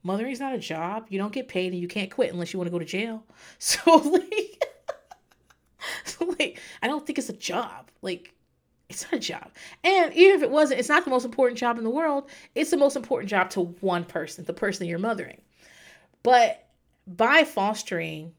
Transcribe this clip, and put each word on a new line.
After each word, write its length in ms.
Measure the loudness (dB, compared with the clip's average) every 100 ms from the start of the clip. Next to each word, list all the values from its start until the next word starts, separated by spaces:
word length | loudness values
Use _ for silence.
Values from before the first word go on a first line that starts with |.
Mothering 260 | -4 -4 -4
is 80 | -6
not 160 | -6
a 40 | -6
job. 500 | -6 -6 -4 -6 -6
You 100 | -6
don't 140 | -4
get 160 | -6 -6
paid 240 | -4 -4
and 100 | -4
you 60 | -6
can't 240 | -6 -8
quit 200 | -2 -2
unless 200 | -2 -6
you 80 | -6
wanna 100 | -4
go 80 | -4
to 60 |
jail. 420 | -6 -6 -6 -8 _ _
<laughs> 160 | -20 -8
So, 380 | -4 2 8 8
like, 680 | 6 0 0 -6 -6 -6 -8 -8 -16 -16 _ -20 _
<laughs> 680 | _ _ _ _ _ -12 -12
so, 220 | -12 -8 -6 -2
like, 220 | -4 -4 -20 -6
I 60 | -4
don't 180 | -4
think 140 | -4 -6
it's 100 | -6
a 40 |
job. 580 | -8 -6 -6 -6 -10 -20 _
Like, 320 | -10 -10 -12 _ _ _ _ _ _
it's 140 | -14
not 120 | -6
a 40 | -6
job. 320 | -6 -10 -14 -20 -20 -4
And 320 | 2 4 2
even 220 | 8 8 8
if 60 |
it 60 | 2
wasn't, 280 | 2 2 2
it's 100 | 2
not 140 | 0
the 80 | 2
most 140 | -2
important 340 | -2 0 0 2
job 180 | -2 -2
in 60 |
the 80 | -2
world. 400 | 0 0 -2 -6 -20 -10
It's 160 | -4 -2
the 60 | 4
most 180 | 2
important 340 | 2 -4 -4 0
job 220 | 0 0
to 120 | 0 -4 -4
one 240 | -2 -2
person, 400 | -2 -6 -8 -12
the 100 | -10
person 320 | -4 -4 -4 -6
you're 140 | -4
mothering. 400 | -2 -4 -8 -14 _ _ -20 -20 -20 -20 _ _
But 460 | 6 8 6 2 _ _ _ _ -20
by 340 | 0 6 6
fostering 920 | 4 2 0 0 -4 -6 -6 -8 -12